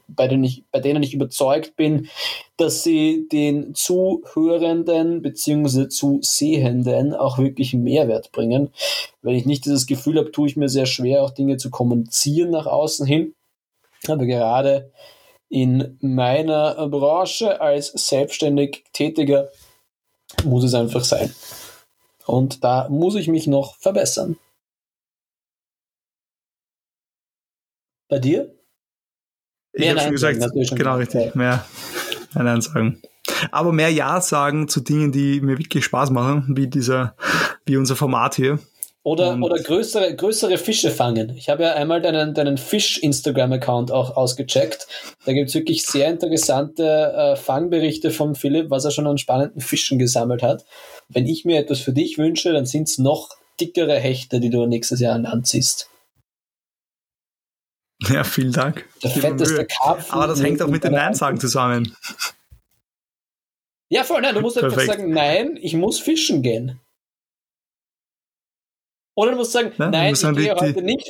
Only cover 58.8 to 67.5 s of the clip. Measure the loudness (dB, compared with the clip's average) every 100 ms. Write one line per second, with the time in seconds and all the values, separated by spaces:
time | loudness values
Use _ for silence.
58.8 | -10 _ -2 0 0 2 0 0 -2 0
59.8 | 0 0 -2 -2 0 0 0 0 0 0
60.8 | 2 2 0 0 -2 0 -2 0 2 0
61.8 | -2 -6 -16 -10 -10 -12 _ -20 _ _
62.8 | _ _ _ _ _ _ _ _ _ _
63.8 | _ -2 0 0 0 0 0 0 0 2
64.8 | 0 0 0 0 2 0 -2 -6 -4 -2
65.8 | 0 -2 -2 0 0 0 0 -2 -4 -12
66.8 | _ _ _ _ _ _ _